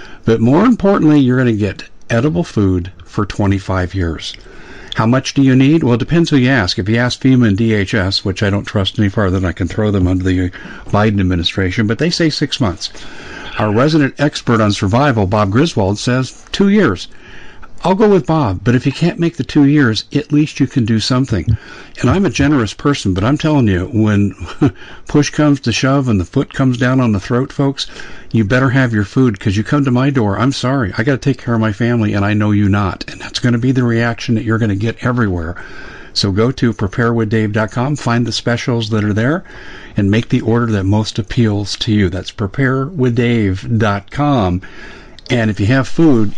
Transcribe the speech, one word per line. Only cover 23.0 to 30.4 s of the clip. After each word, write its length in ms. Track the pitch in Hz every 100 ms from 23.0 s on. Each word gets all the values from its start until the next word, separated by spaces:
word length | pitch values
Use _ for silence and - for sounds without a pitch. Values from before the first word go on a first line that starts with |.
| 101
but 100 | 90
I'm 140 | 107 143
telling 280 | 160 151 110
you, 200 | 90 92
when 460 | 104 107 101 101 - 87 -
<laughs> 480 | 143 - - - -
push 220 | 147 147
comes 280 | - 151 139
to 120 | -
shove 340 | 110 131 139 127
and 140 | 104
the 40 |
foot 300 | 85 135 147
comes 240 | - 131 123
down 220 | 123 131
on 100 | 123
the 100 | 101
throat, 320 | - 123 127
folks, 360 | - 139 135 - - - - -
you 140 | 117
better 260 | 104 127 135
have 240 | 127 127
your 100 | 110
food, 360 | 101 - 131 101
'cause 160 | 110 98
you 80 |
come 200 | 104 147
to 60 | 131
my 200 | 120 135
door, 280 | 131 104
I'm 140 | 101